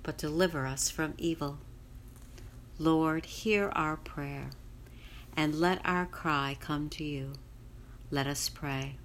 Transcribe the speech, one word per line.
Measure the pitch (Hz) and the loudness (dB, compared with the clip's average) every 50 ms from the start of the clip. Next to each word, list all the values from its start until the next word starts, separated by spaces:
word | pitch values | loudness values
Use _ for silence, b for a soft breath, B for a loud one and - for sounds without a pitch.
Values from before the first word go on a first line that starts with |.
but | - - 151 | -4 -4 -4
deliver | - - 151 151 165 185 175 165 143 131 | -2 -2 2 6 6 6 6 4 0 0
us | 131 135 135 - - | 0 0 0 0 0
from | - - 160 151 - | 2 0 0 0 0
evil. | - - 170 160 - 147 143 147 147 - - - - - - - - - - - - - B B B B B B B - - - - | 0 0 0 2 2 0 -2 -2 -6 -12 -14 -16 -16 -16 -14 -14 -14 -14 -14 -14 -14 -16 B B B B B B B -14 -12 -6 4
Lord, | 156 160 160 160 160 160 156 160 - | 6 8 8 8 8 6 4 2 -2
hear | - - - - 220 214 202 202 - - | -4 -8 -2 2 4 4 6 4 4 2
our | - 156 156 156 | 2 2 2 0
prayer, | 151 - - - 151 143 139 143 139 135 131 127 - - - - - - B B B B B B B B B B | -2 -4 -6 -6 -4 -4 -4 -4 -6 -6 -8 -10 -10 -14 -14 -14 -14 -14 B B B B B B B B B B
and | 156 156 151 151 | 2 4 4 4
let | 156 170 180 185 180 - | 6 6 4 4 4 2
our | 185 180 180 180 | 2 4 4 2
cry | 180 - - - 165 151 143 139 139 139 135 | 0 -4 -2 2 2 4 4 2 0 -2 -4
come | - - 151 147 151 147 | -2 -2 0 0 0 -2
to | - - 156 | -4 -4 -4
you. | 151 147 139 135 139 139 139 - - - - - - - B B B B B B - | -4 -2 -4 -4 -6 -8 -10 -14 -16 -16 -16 -16 -14 -14 B B B B B B -2
Let | 147 139 135 | 0 2 2
us | 139 143 - - | 2 0 0 -2
pray. | - - - - 143 135 135 135 139 135 - | -2 -2 -4 -4 -2 -2 -2 -2 -4 -8 -10